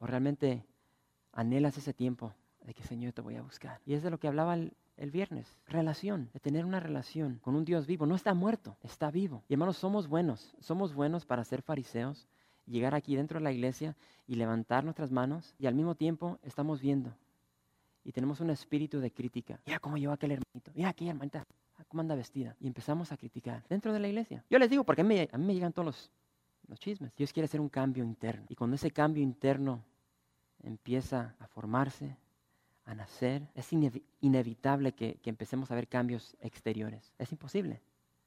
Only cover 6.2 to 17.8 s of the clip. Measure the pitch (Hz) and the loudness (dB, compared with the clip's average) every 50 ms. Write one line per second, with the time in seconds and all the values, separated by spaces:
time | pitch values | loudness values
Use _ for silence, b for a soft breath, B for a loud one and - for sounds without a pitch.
6.2 | 123 117 - 131 - 147 143 160 170 185 190 185 170 160 151 135 131 - - 156 | -4 -6 -8 -6 -2 0 0 0 0 0 -2 -2 -2 -2 -4 -4 -6 -6 -4 -2
7.2 | 156 139 123 117 - 127 131 151 160 151 175 165 143 139 180 160 151 147 180 185 | -2 -2 -2 -4 -2 0 0 2 2 2 2 0 2 0 0 2 2 2 2 2
8.2 | - 220 190 175 180 214 220 - - 104 98 - - - - - 160 151 147 180 | 2 2 2 4 2 2 0 -2 -4 -10 -16 -14 -16 -14 -6 -2 -2 0 0 0
9.2 | 196 185 139 107 - - 139 135 165 190 180 - - 190 202 208 180 147 147 165 | -2 -2 -4 -6 -4 0 2 2 4 2 0 0 0 0 0 0 0 2 2 2
10.2 | 175 160 117 104 - - - - - - 160 185 196 175 147 139 143 147 165 175 | 2 2 0 -2 -6 -18 -20 -14 -6 -4 -2 0 0 -2 0 0 2 2 2 0
11.2 | - - 123 120 113 - 131 127 - - 151 143 123 - - 117 117 131 143 - | -2 -2 -2 -2 0 -2 -4 -4 -4 -2 -4 -4 -4 -4 -4 -4 -2 -4 -6 -8
12.2 | - b b b b b b b b - 120 117 120 131 143 147 143 - 139 135 | -14 b b b b b b b b -4 0 0 2 2 2 0 0 0 0 0
13.2 | 143 156 160 160 156 147 131 120 120 127 127 - 151 156 151 b b b b b | 0 0 -2 -2 0 0 0 0 0 0 0 -2 -4 -6 -6 b b b b b
14.2 | b - 127 117 117 113 113 113 110 - 117 127 139 160 156 - 156 135 131 127 | b -4 0 2 2 2 2 0 0 2 2 2 2 0 -2 -4 -4 0 2 2
15.2 | 127 131 147 165 160 - _ - 135 131 120 139 156 170 165 - 160 160 165 151 | 2 2 0 -4 -6 -10 _ -2 0 2 4 4 2 2 2 2 2 0 0 0
16.2 | 170 175 175 - - 139 - - 143 156 156 135 131 139 139 139 127 120 113 - | -2 -6 -6 -6 -10 -10 -4 -2 -2 0 0 0 2 2 2 2 0 -4 -8 -14
17.2 | _ _ _ _ _ _ _ _ _ _ _ _ | _ _ _ _ _ _ _ _ _ _ _ _